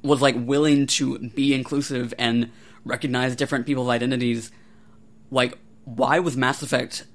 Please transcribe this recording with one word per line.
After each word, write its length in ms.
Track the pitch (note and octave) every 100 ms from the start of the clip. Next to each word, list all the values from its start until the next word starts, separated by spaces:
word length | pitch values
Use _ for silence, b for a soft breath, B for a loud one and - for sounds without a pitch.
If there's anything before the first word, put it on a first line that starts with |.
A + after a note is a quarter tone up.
was, 180 | C#3 C#3+
like, 140 | C#3 A#2+
willing 480 | A#2+ C#3+ D3+ C#3+ C#3
to 300 | - C3+ C3 A#2+
be 240 | C#3 C#3
inclusive 580 | C3+ B2 C#3+ C#3 C3 A#2 A#2
and 320 | A#2+ A#2 A#2 B B B
recognize 520 | - A#2+ C#3 B2 B2+ A#2+
different 300 | C#3 C#3 A#2+
people's 220 | C3+ B2
identities, 600 | A#2+ B2 B2+ A#2+ A#2 - b b b b b - - -
like, 280 | B2+ B2 - - -
why 340 | - A#2 B3+ D#3+
was 180 | F3 C3
Mass 260 | B2+ C3
Effect 420 | C#3 B2+ A#2+ - -